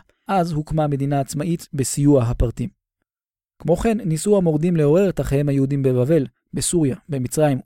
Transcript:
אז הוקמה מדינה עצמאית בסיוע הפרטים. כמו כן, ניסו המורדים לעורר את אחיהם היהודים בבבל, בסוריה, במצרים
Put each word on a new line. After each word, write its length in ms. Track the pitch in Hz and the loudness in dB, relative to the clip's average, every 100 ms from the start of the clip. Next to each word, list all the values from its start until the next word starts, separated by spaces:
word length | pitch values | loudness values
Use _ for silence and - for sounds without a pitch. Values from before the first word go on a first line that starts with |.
| - _ - | -10 _ -4
אז 240 | 196 170 | -2 0
הוקמה 340 | 151 151 156 151 | -4 -4 -2 -2
מדינה 340 | 139 139 143 | -2 -2 -2
עצמאית 480 | 131 143 147 170 - | -4 -6 -4 -6 -6
בסיוע 500 | 143 127 - 143 143 | -4 -4 2 4 4
הפרטים. 560 | 117 127 123 - 120 _ _ _ _ _ _ _ _ _ | 2 0 -2 -2 -10 _ _ _ _ _ _ _ _ _
כמו 180 | - 175 | -2 0
כן, 240 | 233 214 | 0 -2
ניסו 360 | 160 156 208 202 | -2 -2 2 2
המורדים 400 | 170 151 175 170 | 2 0 0 2
לעורר 340 | 147 165 202 | 4 4 2
את 100 | - | -2
אחיהם 280 | 135 139 147 | -2 0 0
היהודים 340 | 139 135 139 | 0 0 0
בבבל, 440 | 131 127 127 165 127 _ _ | 0 0 2 0 0 _ _
בסוריה, 420 | 139 - 175 143 185 - | -8 -2 0 0 -4 -8
במצרים 500 | 139 123 - 151 131 | -6 -4 0 0 0